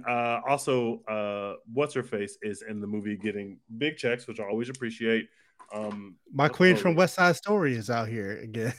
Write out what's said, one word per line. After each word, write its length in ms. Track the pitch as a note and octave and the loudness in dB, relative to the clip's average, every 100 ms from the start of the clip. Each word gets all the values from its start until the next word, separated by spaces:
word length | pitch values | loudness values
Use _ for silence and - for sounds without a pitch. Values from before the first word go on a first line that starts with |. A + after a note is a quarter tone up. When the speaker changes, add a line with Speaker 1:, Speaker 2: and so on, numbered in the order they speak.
| A#2+ | 0
Speaker 1:
uh, 340 | A#2+ A#2+ A#2 B2+ | 0 0 0 0
also, 560 | C#3 D3 B2+ A#2 A2+ - | 0 2 2 2 -2 -4
uh, 460 | G#2+ G#2 G2+ G2+ - A2 | -4 -2 -4 -6 -8 -6
what's 220 | A#2+ D3 | -2 -2
her 80 | C3+ | -2
face 380 | A#2 G#2 G2+ - | -4 -4 -4 -6
is 220 | G#2+ G2+ | -8 -8
in 180 | A2 G#2 | -8 -8
the 60 | G2+ | -6
movie 280 | G#2+ G#2 G#2 | -6 -4 -4
getting 440 | G#2+ G2+ G2 F#2+ - A2+ | -4 -4 -8 -14 -14 -4
big 200 | D3+ - | -4 -2
checks, 280 | B2 A#2+ - | -2 -2 -6
which 120 | A2 | -8
I 40 | G2+ | -4
always 220 | A2 B2 | -4 -4
appreciate. 640 | B2+ A#2 A2+ A2+ A2+ - _ _ _ - | -6 -8 -2 2 2 0 _ _ _ -12
Um, 440 | G#2 G#2+ G#2 G2+ F2+ - | -8 -6 -8 -12 -18 -6
Speaker 2:
My 120 | C#3 D3 | 2 2
Speaker 1:
what's 120 | - | 8
Speaker 2:
queen 140 | F#3 F3 | 8 8
Speaker 1:
her 60 | |
Speaker 2:
from 100 | F#3 | 6
Speaker 1:
name? 40 | E3 | 4
Speaker 2:
West 160 | F3+ | 4
Side 220 | - F3 D#3+ | 6 4 4
Story 400 | G3+ G#3 D3+ A#2+ | 2 2 2 0
is 160 | G#2 | -2
out 160 | A#2 A2 | -2 -2
here 300 | A2+ G2 G#2 | -4 -6 -8
again. 340 | A2 A2 A#2 | -8 -4 -4